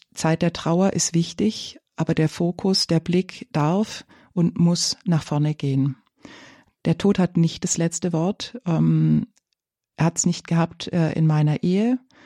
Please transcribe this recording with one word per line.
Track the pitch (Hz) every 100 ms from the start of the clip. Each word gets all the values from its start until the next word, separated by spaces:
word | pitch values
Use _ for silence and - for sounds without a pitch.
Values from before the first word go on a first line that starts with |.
| _ -
Zeit | 160 160
der | 170
Trauer | - 160 170 196
ist | - -
wichtig, | 165 170 - 214 - - - _ -
aber | 226 165
der | 156
Fokus, | - 175 170 190 190 -
der | 165
Blick | 165 180 185 - -
darf | 156 151 185 220 - - - _
und | 185 170 -
muss | 170 175 - - -
nach | 165
vorne | - 147 151
gehen. | 151 143 135 139 131 _ _ - - - - _ _ -
Der | 160
Tod | 202 202
hat | 175 -
nicht | 165 -
das | 185 -
letzte | 165 - 180
Wort. | 160 175 214 - 240 175
Ähm, | 160 160 160 156 - - _ _ _ _ _ _ -
er | 165
hat's | - 175
nicht | 170 -
gehabt, | 165 165 - -
äh, | 175 160
in | - 160
meiner | 151 151 151
Ehe. | 175 190 226 254 _ _